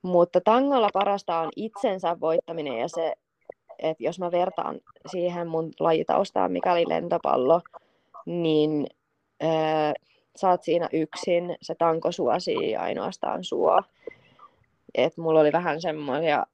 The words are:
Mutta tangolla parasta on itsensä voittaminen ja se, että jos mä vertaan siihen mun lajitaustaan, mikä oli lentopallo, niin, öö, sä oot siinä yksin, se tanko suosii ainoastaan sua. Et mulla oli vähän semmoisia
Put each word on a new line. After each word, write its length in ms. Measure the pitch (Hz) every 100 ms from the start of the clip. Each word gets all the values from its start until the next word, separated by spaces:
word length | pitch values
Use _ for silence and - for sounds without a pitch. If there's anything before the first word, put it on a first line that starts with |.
Mutta 400 | 185 175 175 185
tangolla 480 | 214 233 277 269 208
parasta 460 | 196 202 202 - 165
on 100 | 160 -
itsensä 640 | 220 - 240 190 175 170
voittaminen 580 | 160 165 - 165 147 113
ja 100 | 147
se, 260 | 175 165 - _ _ - - _ -
että 240 | 160 156
jos 160 | 127 175
mä 120 | 175
vertaan 480 | 175 185 - - 73 _ _ -
siihen 360 | 180 175 175 170
mun 240 | 160 160 -
lajitaustaan, 720 | 165 160 165 - 202 - 180
mikä 200 | 180 185
oli 140 | 175 170
lentopallo, 760 | 165 175 175 139 131 127 170 - - _ _ _ - -
niin, 600 | 170 165 156 151 151 - _ _ _ _ _
öö, 60 | 160 160 156 156 151 - _ _ _ -
sä 140 | 190
oot 140 | 180
siinä 260 | - 165 165
yksin, 600 | 160 156 - - 170 175 165
se 140 | - 160
tanko 360 | 170 160 165
suosii 640 | 170 131 151 180 - - -
ainoastaan 680 | 90 - 107 - - -
sua. 400 | 185 - - - - _ - - _ _ - _ _ _ - -
Et 220 | 139 -
mulla 220 | 165 156
oli 120 | 151
vähän 300 | 156 180 151
semmoisia 640 | 165 156 143 135 165 143 -